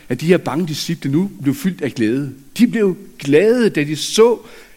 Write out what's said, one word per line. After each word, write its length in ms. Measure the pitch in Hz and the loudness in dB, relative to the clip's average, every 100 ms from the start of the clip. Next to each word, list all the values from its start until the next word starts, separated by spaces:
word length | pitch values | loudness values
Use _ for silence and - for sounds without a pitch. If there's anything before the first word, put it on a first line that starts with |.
| - | -8
at 120 | 123 | -4
de 60 | 160 | 2
her 120 | 175 | 2
bange 300 | - 139 170 | 2 -4 -4
disciple 420 | 151 - 165 139 | -6 -8 -6 -2
nu 200 | 147 196 - | -2 -2 -4
blev 120 | 139 | -4
fyldt 280 | - 190 175 | -2 -4 -4
af 100 | 143 | -6
glæde. 420 | - 107 131 143 - - - | -2 -2 -2 -6 -12 -8 2
De 80 | 233 | 2
blev 300 | 220 196 170 - - | 2 0 -2 -12 -10
glade, 520 | 143 147 214 247 214 | 2 4 4 4 2
da 140 | 156 | 0
de 120 | 147 147 | -4 -4
så 420 | - - 233 220 - - - | -2 4 4 4 -6 -20 -20